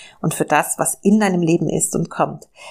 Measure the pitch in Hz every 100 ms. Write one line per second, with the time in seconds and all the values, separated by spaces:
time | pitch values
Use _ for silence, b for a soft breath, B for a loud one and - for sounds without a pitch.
0 | B B 160 - 156 151 160 - 160 -
1 | 202 214 208 180 170 175 156 156 - -
2 | 165 - - 151 - B B